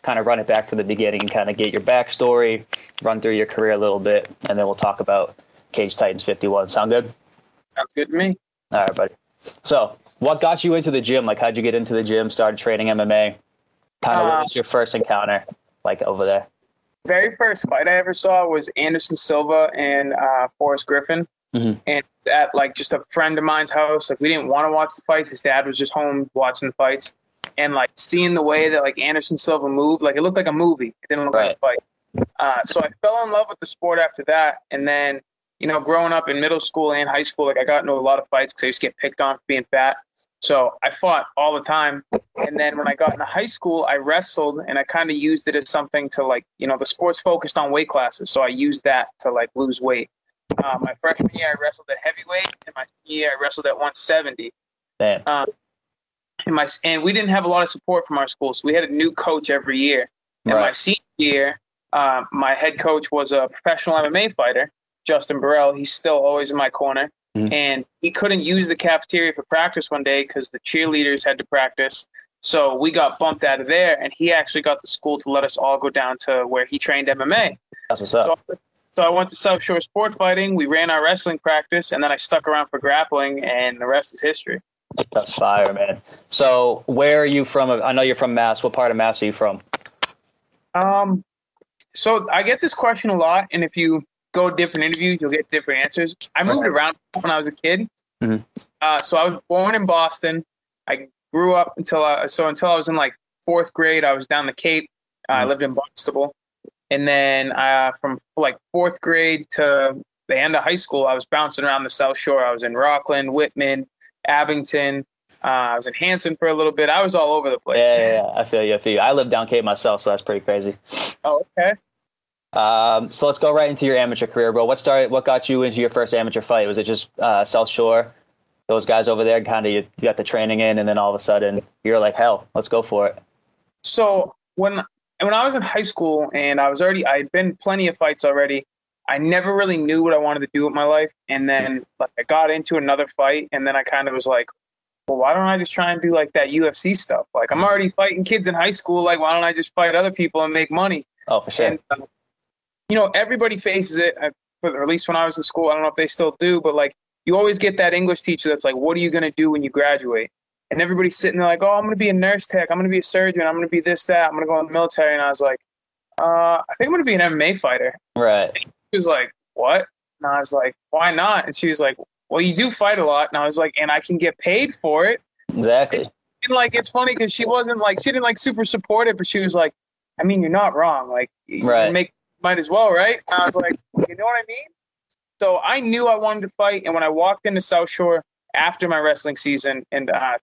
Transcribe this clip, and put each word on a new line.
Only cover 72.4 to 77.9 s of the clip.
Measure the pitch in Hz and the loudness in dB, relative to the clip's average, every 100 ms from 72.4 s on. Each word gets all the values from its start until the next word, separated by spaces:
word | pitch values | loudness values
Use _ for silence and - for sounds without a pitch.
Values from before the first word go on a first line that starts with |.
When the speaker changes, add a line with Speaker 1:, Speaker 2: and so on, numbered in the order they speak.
Speaker 2:
So | - 160 143 131 | -2 2 2 2
we | 160 | 0
got | 170 139 - | 2 0 0
bumped | 160 147 | -2 0
out | 143 135 | -2 -2
of | 131 | 0
there, | 165 180 147 | 2 2 0
and | 139 - | -4 -2
he | 165 | 0
actually | 165 151 156 | 2 0 -2
got | 147 143 | -2 -2
the | - | -4
school | - 151 143 | -6 -4 -4
to | 139 | -2
let | 139 | -2
us | 139 - | 0 -2
all | 135 139 | -2 0
go | 139 | -2
down | 135 127 127 | -2 -2 -4
to | - 131 123 | -2 -2 0
where | 127 | -2
he | 123 143 | -2 -4
trained | - 139 139 | -2 0 0
M | 139 | -2
M | 135 | 0
A. | 214 190 - _ - | 2 0 -4 _ -20
Speaker 1:
That's | - | -6